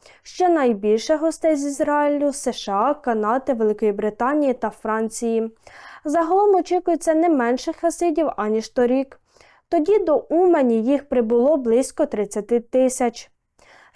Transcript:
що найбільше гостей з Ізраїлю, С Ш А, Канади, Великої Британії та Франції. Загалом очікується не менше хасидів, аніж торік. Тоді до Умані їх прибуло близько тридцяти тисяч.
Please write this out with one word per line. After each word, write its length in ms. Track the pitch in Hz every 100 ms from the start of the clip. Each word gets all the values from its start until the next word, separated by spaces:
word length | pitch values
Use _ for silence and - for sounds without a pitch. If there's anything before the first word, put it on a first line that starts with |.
| - -
що 260 | - - 359
найбільше 680 | 330 254 202 208 220 220 302
гостей 400 | 320 - 320 302
з 100 | 285
Ізраїлю, 680 | 277 294 294 294 294 285
С 200 | 269 254
Ш 200 | - -
А, 220 | 196 254
Канади, 580 | 294 254 220 208 254 262
Великої 400 | 233 214 208 214
Британії 600 | 202 208 208 240 302 277
та 160 | 247 214
Франції. 840 | - 220 220 220 - 233 226 226 - - - - -
Загалом 500 | 302 330 320 381 415
очікується 600 | 370 339 349 359 320 339
не 140 | 311 349
менше 440 | 285 233 254 -
хасидів, 560 | - 339 - 349 311 294 -
аніж 320 | 214 220 214
торік. 520 | 262 240 262 269 - _ _ _ _ _
Тоді 300 | 339 311 415
до 180 | 330 285
Умані 680 | - 320 370 330 254 226
їх 260 | 226 277 -
прибуло 480 | 247 220 240 262 311
близько 500 | 240 226 262 - 302
тридцяти 540 | 214 202 214 202 240
тисяч. 680 | 233 254 262 - 240 - - _ _ _ _ - _